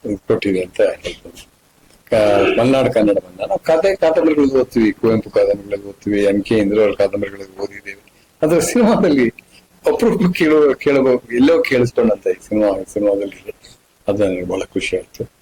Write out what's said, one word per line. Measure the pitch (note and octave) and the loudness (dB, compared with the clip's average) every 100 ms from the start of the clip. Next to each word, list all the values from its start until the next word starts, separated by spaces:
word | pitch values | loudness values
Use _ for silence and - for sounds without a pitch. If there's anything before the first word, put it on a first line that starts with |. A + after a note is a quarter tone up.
ಇದು | A2 G2+ | -8 -10
ಕೊಟ್ಟಿದೆ | - A2 G2+ F#2 | -4 -2 -2 -4
ಅಂತ | F2+ - | -6 -2
ಹೇಳ್ಬೋದು. | G2+ - - - - - - _ _ _ _ _ _ | -2 -2 -12 -14 -20 -20 -20 _ _ _ _ _ _
ಕ-, | A2+ G#2 G2+ G2 A2 | 0 2 2 2 2
ಮಲೆನಾಡು | B2 C3+ B2 | 2 2 2
ಕನ್ನಡವನ್ನ | A2+ G#2 G2 - F2+ | 2 2 0 -4 -12
ನಾವು | G3 F#3+ | -6 -4
ಕಥೆ, | - D#3+ G3 | 0 0 0
ಕಾದಂಬರಿಗಳು | G3 E3 D#3+ D#3+ D3 C#3 C3 | 0 0 2 0 2 2 0
ಓದ್ತೀವಿ, | B2 B2 A2 | 0 0 0
ಕುವೆಂಪು | G2 A2+ A2 G#2 | 0 0 0 -2
ಕಾದಂಬರಿಗಳು | G#2 G2+ G2+ G2+ G2+ G2+ | 0 0 -2 -4 -10 -10
ಓದ್ತೀವಿ, | G2 G#2 G#2 | -10 -4 0
ಎಂ | G2+ G2+ | 2 0
ಕೆ | G2 A2+ | 0 0
ಇಂದ್ರವರ | G2+ G#2+ G#2 | 2 2 0
ಕಾದಂಬರಿಗಳು | G2 G2 G2+ G2 G2 G2 F#2+ | 0 -2 -2 -8 -10 -20 -12
ಓದಿದ್ದೇವೆ. | G2 G2+ G2+ G2 _ _ _ _ | -12 -12 -20 -20 _ _ _ _
ಆದ್ರೆ | D#3 E3+ | 0 0
ಸಿನಿಮಾದಲ್ಲಿ | - A#3+ A3+ G#3 F3+ C#3+ A#2 - _ _ _ _ - | 0 0 2 2 2 2 0 -4 _ _ _ _ -4
ಅಪರೂಪಕ್ಕೆ | C#3+ A#3 F3+ F3+ - | 0 0 2 -2 0
ಕೇಳುವ, | D#3+ D#3 D3 | 2 4 4
ಕೇಳಬಹುದು, | B2 D3 C#3 C3 B2 - | 2 0 2 2 0 -2
ಎಲ್ಲೋ | A#2+ C#3 E3 | 2 4 2
ಕೇಳಿಸ್ಕೊಂಡಂತ | E3 C3 A#2+ - A#2 G2+ F#2+ | 2 0 0 0 0 0 -4
ಈ | |
ಸಿನಿಮಾ, | F#2 - G#2+ G#2 F#2+ F#2 | -6 -4 0 0 -2 -6
ಸಿನಿಮಾದಲ್ಲಿ | G#2 G#2 G2 G2 | -2 0 0 -4
ಇದೆ. | - - - - - _ _ - | -12 -20 -20 -20 -20 _ _ -6
ಅದು | G2+ | -2
ನನಗೆ | G2 F#2 | -2 -2
ಬಹಳ | F2+ F#2 | -6 -6
ಖುಷಿ | F#2 F#2+ - F#2 | -6 -8 -6 -6
ಆಯ್ತು. | - - A#2 _ | -8 -14 -14 _